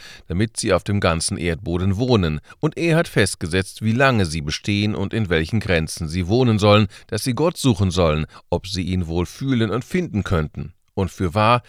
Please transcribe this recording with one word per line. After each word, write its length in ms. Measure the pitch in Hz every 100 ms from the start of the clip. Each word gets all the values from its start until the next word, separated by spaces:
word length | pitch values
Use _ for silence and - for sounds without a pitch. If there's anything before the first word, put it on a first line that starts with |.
| - - -
damit 280 | 95 110 -
sie 160 | 110
auf 140 | 90 -
dem 160 | 101
ganzen 340 | 92 82 - 98
Erdboden 640 | 85 80 90 87 95 95
wohnen. 420 | 127 120 85 76 - -
Und 160 | 156 -
er 180 | 170 160
hat 140 | 170
festgesetzt, 720 | - 101 - 85 92 95 -
wie 100 | 110
lange 340 | 113 139 117 87
sie 140 | 80
bestehen 560 | 73 - - 101 104 92
und 180 | 98
in 140 | 113 98
welchen 320 | 82 82 110
Grenzen 480 | - 85 78 - 82
sie 220 | 87 87
wohnen 280 | 117 123 107
sollen, 300 | 104 104 104 - -
dass 180 | 107 -
sie 80 |
Gott 240 | 117 160 - 139
suchen 240 | 104 98
sollen, 380 | 85 82 76 78 - -
ob 160 | 85 -
sie 160 | 95
ihn 240 | 85 92 82
wohl 180 | 85 90
fühlen 460 | - 135 127 110
und 120 | 110
finden 400 | - 185 170 104
könnten. 500 | - 90 76 - - - _
Und 160 | - 92
fürwahr, 540 | - 90 101 107 120